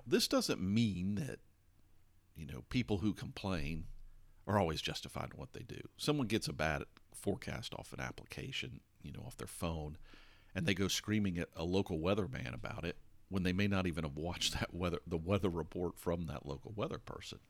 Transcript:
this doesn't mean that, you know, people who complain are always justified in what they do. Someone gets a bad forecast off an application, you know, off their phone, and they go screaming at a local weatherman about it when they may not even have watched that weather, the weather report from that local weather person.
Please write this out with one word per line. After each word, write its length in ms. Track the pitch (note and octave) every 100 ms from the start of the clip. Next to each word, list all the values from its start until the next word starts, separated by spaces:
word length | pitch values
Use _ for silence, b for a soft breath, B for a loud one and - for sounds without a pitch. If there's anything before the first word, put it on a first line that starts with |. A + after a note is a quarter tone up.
| -
this 200 | G3 -
doesn't 340 | C4+ F#3 -
mean 540 | F#2 G#2+ A#2 F2 F#2+ G2+
that, 240 | - - - _ _ - - - - - _ -
you 100 | C#2+
know, 180 | B1+ -
people 300 | C3 - G#2
who 140 | G#2+
complain 720 | - - - G2 F2 D2 E2 D#2+ - - - - - -
are 120 | G2+
always 220 | E2+ D#2
justified 500 | - - D2+ - C#2+
in 60 | D2+
what 140 | C2+
they 100 | -
do. 180 | - - - -
Someone 300 | - D3 A2+
gets 200 | G#2+ -
a 60 |
bad 300 | C#2 D#2 C#2+ - - -
forecast 600 | - - - - - -
off 180 | - -
an 80 | -
application, 800 | - - - - C3+ C3+ - - - -
you 100 | -
know, 120 | - -
off 120 | -
their 100 | -
phone, 500 | - F2 E2 D2+ D#2+ B B B B B
and 120 | F#2 E2+
they 80 |
go 140 | F#2 F#2+
screaming 500 | - - G#2+ G2+ E2+
at 120 | D#2+ -
a 80 |
local 360 | E2+ F#2+ G2 E2
weatherman 540 | E2+ G#2 F2+ C2 B1
about 320 | C#2 - - E2
it 120 | - - - -
when 160 | F#2+
they 100 | F2+
may 140 | F#2 G2+
not 200 | G2 F#2
even 160 | D#2+
have 120 | D#2 C#2+
watched 380 | E2+ - -
that 200 | - -
weather, 260 | E2+ F2+ E2 -
the 120 | E2+
weather 320 | E2 G2+ F#2+
report 480 | E2+ D#2+ F#2 F2 -
from 300 | - E2+ E2
that 180 | C#2 C#2+
local 260 | C#2 - A2
weather 240 | C3+ -
person. 400 | - - - -